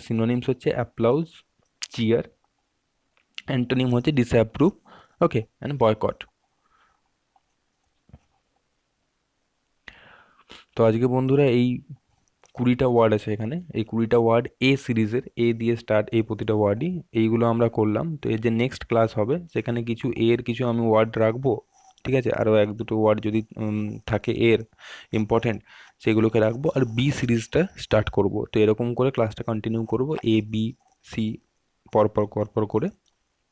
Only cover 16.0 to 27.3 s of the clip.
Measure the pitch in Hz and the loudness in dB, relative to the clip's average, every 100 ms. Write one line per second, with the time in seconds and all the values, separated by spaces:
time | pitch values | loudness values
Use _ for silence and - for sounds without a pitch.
16 | 104 117 110 107 110 107 101 104 165 175 | 0 -2 -2 -4 -2 0 2 0 -4 -6
17 | - 117 113 117 117 117 117 117 107 107 | -6 -2 0 2 2 2 0 2 0 0
18 | 165 151 117 110 117 113 127 - - 113 | -4 -6 -4 -2 0 0 -2 -4 -2 0
19 | 113 113 107 165 170 120 117 120 117 113 | 2 0 -2 -4 -4 -6 -4 -4 -4 -4
20 | 135 - 113 117 117 117 123 117 117 110 | -4 0 2 2 -2 -4 -2 0 2 2
21 | 113 113 110 120 135 98 - _ _ _ | 2 2 0 0 -2 -2 -6 _ _ _
22 | - 131 123 - 110 107 104 107 113 110 | -2 0 0 0 2 2 2 -2 -4 0
23 | 107 107 107 110 110 - 110 107 104 107 | 2 2 0 -2 -4 -6 -4 -4 -4 -8
24 | - 107 - 110 113 110 113 _ - - | -4 -4 -2 2 4 2 0 _ -20 -20
25 | - 110 107 117 120 110 - - - _ | -6 -4 0 0 0 -4 -10 -20 -20 _
26 | - 110 110 113 110 117 156 143 127 113 | 0 2 2 2 0 0 -2 0 0 0
27 | 139 - 123 | 0 0 0